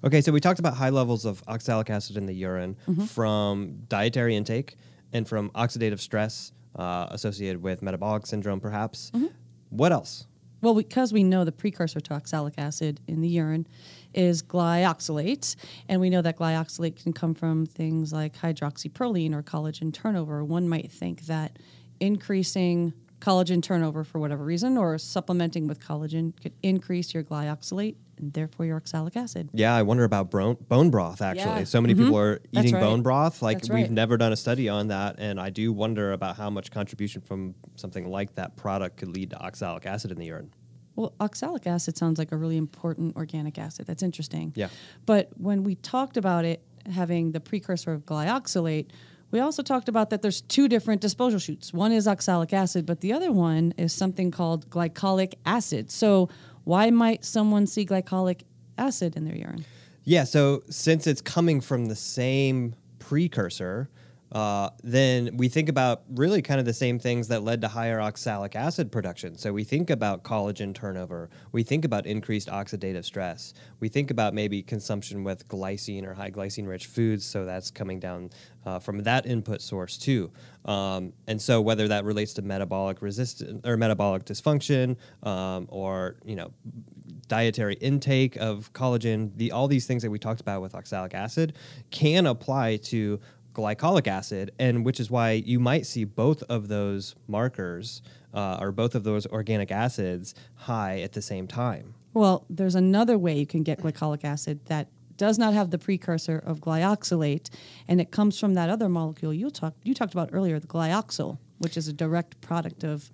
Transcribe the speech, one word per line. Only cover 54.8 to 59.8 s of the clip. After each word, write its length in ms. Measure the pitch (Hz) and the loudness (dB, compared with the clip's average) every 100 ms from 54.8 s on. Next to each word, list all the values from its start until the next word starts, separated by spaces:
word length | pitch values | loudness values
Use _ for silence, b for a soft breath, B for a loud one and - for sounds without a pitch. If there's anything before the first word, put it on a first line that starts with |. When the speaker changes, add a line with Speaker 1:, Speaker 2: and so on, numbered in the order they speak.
| 165 165 196 190 185 - - | -2 0 0 2 0 -2 0
Speaker 2:
acid. 440 | 226 214 131 110 | 0 0 -4 -4
So 380 | - 220 196 180 B B B - | 2 6 6 6 B B B 0
why 240 | 180 220 | 4 6
might 340 | 233 226 226 | 6 6 2
someone 420 | - 226 214 208 202 | -2 2 4 4 4
see 180 | - 190 | 0 0
glycolic 560 | 190 185 185 185 180 - - - - | 0 0 0 0 0 -6 -20 -16 -4
acid 380 | 254 - 175 160 | -2 0 -2 -2
in 100 | 156 | -6
their 100 | 165 | -6
urine? 300 | - - 156 B | -8 -10 -12 B